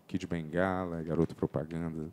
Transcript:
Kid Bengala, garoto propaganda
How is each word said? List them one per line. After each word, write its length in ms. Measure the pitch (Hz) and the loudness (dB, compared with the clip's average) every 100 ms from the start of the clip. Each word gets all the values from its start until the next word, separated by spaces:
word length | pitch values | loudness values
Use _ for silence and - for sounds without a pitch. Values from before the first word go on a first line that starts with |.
| - | -6
Kid 180 | 90 90 | -4 -2
Bengala, 760 | 85 78 87 95 92 90 82 | -4 0 2 2 2 0 -2
garoto 340 | 80 80 80 - | 0 4 2 2
propaganda 720 | 80 69 78 82 85 80 78 | 0 0 -2 -4 -4 -4 -6